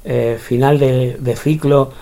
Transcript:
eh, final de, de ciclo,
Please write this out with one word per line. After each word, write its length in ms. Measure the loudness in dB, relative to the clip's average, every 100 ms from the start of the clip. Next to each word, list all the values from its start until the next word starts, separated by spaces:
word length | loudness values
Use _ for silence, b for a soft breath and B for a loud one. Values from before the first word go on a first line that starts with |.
| -6
eh, 300 | -2 -2 -4
final 380 | -4 0 2 4
de, 400 | 2 2 -2 -4
de 160 | -6 -4
ciclo, 560 | -2 0 2 2 2 B